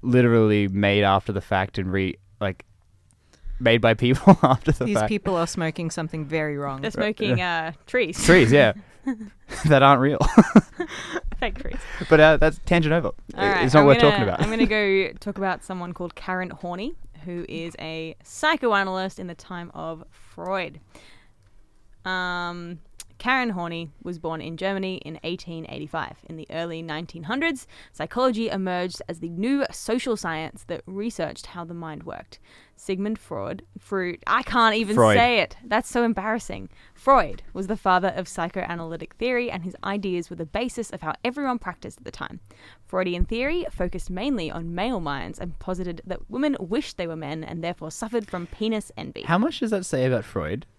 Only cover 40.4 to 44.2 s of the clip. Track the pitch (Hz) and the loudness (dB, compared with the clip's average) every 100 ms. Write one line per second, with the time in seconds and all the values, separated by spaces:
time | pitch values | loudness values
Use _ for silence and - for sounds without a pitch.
40.4 | 160 202 247 - 220 190 156 - 240 254 | -6 -4 -4 -6 -8 -8 -8 -6 -6 -4
41.4 | 277 240 - 170 - - - - - - | -4 -4 -6 -10 -14 -16 -16 -12 -12 -12
42.4 | - - - - - 185 185 175 175 226 | -20 -20 -20 -20 -6 -2 -2 0 -2 0
43.4 | 269 349 - - 180 180 - 185 | -2 -2 -6 -6 -6 -6 -8 -6